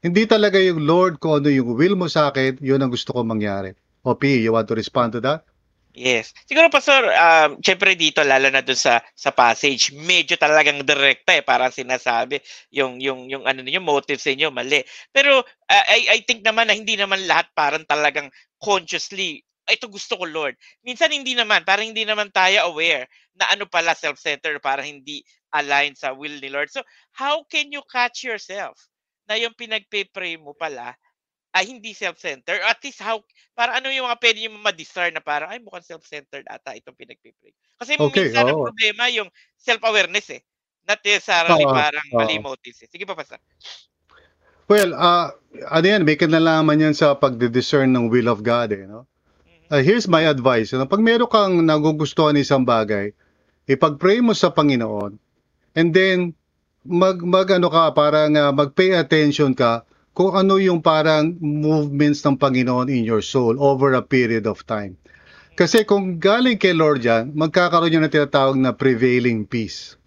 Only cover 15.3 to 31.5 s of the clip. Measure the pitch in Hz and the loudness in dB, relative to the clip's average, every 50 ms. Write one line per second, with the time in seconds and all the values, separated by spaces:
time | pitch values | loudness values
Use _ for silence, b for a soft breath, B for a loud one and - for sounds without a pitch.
15.3 | 277 262 - - _ _ _ _ 190 202 - - 208 233 - - 202 233 208 - | 2 0 0 -4 _ _ _ _ 2 2 4 2 0 0 2 0 0 0 0 -4
16.3 | 247 226 196 220 220 220 233 214 208 214 220 202 220 196 202 196 196 190 190 170 | -6 -2 -2 -2 0 0 0 0 -2 -4 -2 -6 -4 -4 -2 -4 -4 -4 0 2
17.3 | 156 160 170 _ _ - 151 143 147 156 160 _ 147 151 151 147 139 151 143 135 | 2 2 2 _ _ -2 -2 -2 -2 -4 -2 _ -2 2 2 0 0 -2 -10 -10
18.3 | b b b b _ _ - 214 202 190 170 165 185 160 - - 202 190 196 175 | b b b b _ _ -2 -2 -2 -2 -2 -6 -8 -8 -8 -10 -10 -8 -8 -8
19.3 | 151 - _ _ _ _ _ - 220 - - 226 196 202 - - 240 185 185 165 | -10 -14 _ _ _ _ _ -4 -4 -4 -4 -16 -14 -16 -10 -10 -8 -8 -8 -8
20.3 | 151 160 151 139 120 b b b b b _ 247 254 220 330 320 302 285 269 254 | -6 -6 -6 -6 -8 b b b b b _ -14 -4 -2 -2 -2 -2 -4 -6 -4
21.3 | 269 240 233 208 214 180 165 190 190 202 220 226 220 220 226 208 214 208 208 202 | -4 -4 -2 0 0 -2 0 0 -2 -2 -2 -6 -6 -8 -4 -4 -4 -4 -6 -4
22.3 | _ 196 185 185 196 208 165 175 160 151 165 170 160 135 127 _ b b b b | _ 0 2 2 2 2 0 -2 -2 -4 -2 -2 -2 -4 -6 _ b b b b
23.3 | _ 185 196 - 190 202 202 185 - 170 165 170 160 - - 151 139 _ - 160 | _ _ -2 -2 -2 -4 -4 -4 -4 -2 -2 -2 -4 -4 -4 -8 -8 _ -8 -8
24.3 | 147 135 _ 160 151 143 _ 143 135 139 139 147 147 143 131 143 147 143 _ _ | -8 -6 _ -8 -8 -6 _ -6 -6 -6 -8 -12 -16 -20 _ -16 -16 -16 _ _
25.3 | _ _ _ _ - 151 147 143 143 143 143 143 135 _ - 139 131 135 147 151 | _ _ _ _ -6 -6 -2 0 0 -2 -2 -2 -6 _ -10 -10 -10 -8 -12 -14
26.3 | 147 143 135 135 139 143 147 151 - 269 254 b b b b b _ - 262 277 | -14 -14 -16 -10 -8 -8 -8 -8 -10 -14 -14 b b b b b _ -8 -6 -6
27.3 | 294 320 294 _ - 311 294 285 285 285 277 _ - 254 247 240 _ - - 254 | -6 -6 -8 _ -8 -8 -6 -6 -12 -16 -16 _ -6 -4 -4 -4 _ -10 -12 -10
28.3 | 226 202 - - 185 202 185 135 - _ _ _ _ _ _ _ _ _ _ _ | -12 -12 -12 -14 -12 -12 -12 -12 -14 _ _ _ _ _ _ _ _ _ _ _
29.3 | 214 226 233 233 226 _ 240 226 220 214 202 _ - 208 196 190 _ 196 185 175 | -4 -4 -4 -6 _ _ -12 -8 -8 -10 _ _ -8 -8 -8 _ _ -12 -10 -10
30.3 | 165 160 156 143 147 _ 165 156 143 123 120 120 123 _ _ _ _ _ _ _ | -10 -12 _ -20 -14 _ -10 -10 -10 -12 -14 -16 -18 _ _ _ _ _ _ _
31.3 | _ _ _ _ | _ _ _ _